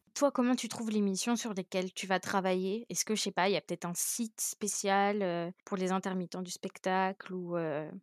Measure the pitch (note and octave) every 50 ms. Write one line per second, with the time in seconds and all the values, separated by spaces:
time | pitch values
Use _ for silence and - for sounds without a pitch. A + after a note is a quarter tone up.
0 | _ _ - - C#4 C#4+ C4 - B3 B3 B3+ B3 - A3+ - - A#3 A3 G#3+ G#3+
1 | G3+ G3 F#3+ F#3 - A#3+ A#3+ A3+ - A#3 G#3 F#3+ F3 - - F#3+ F3+ F#3+ - -
2 | - F#3 G3 F#3 - - - G3 F#3 F#3+ F#3 F#3 F#3 F#3+ F#3+ A3+ A#3+ - - -
3 | - - A3 G3+ - G#3 - - F3 G3 G3 D#3+ - - F3 E3+ - F3 F3 -
4 | - - - - A#3 A3 - - - - - - G#3+ G3+ - - - G3+ G3 G3
5 | G3 G3+ G#3 G#3 G3 F3+ E3+ E3+ E3+ E3+ F#3 _ _ - - F#3+ F#3 F#3 F#3 F#3+
6 | - G3 F#3 F#3 F3+ E3+ - F3+ F#3 F3+ - - - F#3 - - - F#3+ F#3 F#3
7 | F#3+ F#3+ G3 - - - F#3 F#3 F3+ E3+ F3 E3+ E3 D#3 C#3+ D3 D3+ D#3+ - F#3+